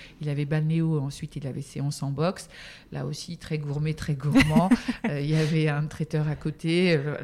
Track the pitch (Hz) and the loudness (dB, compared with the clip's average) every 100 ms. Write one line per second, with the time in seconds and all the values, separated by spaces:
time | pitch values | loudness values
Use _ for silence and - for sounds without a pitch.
0 | - - 151 143 143 156 156 165 160 151 | -20 -8 -4 -2 0 0 2 2 2 0
1 | 139 - 156 139 139 - - 143 143 - | -2 -6 -10 -8 -8 -8 -8 -4 -4 -2
2 | 139 139 170 - - - - - - 139 | -4 0 0 -2 -12 -18 -18 -20 -12 -8
3 | 143 147 - 170 - 156 143 143 151 156 | -6 -6 -10 -12 -6 -4 -2 -2 -2 -2
4 | - 135 147 247 151 156 185 240 - - | -4 -2 4 6 6 6 4 2 0 -4
5 | - 143 143 156 156 160 156 147 151 - | -2 -2 0 2 4 2 2 0 -4 -6
6 | 151 151 151 139 156 - 165 175 180 156 | -4 0 0 -2 -4 -4 0 4 6 4
7 | 147 - | 2 -4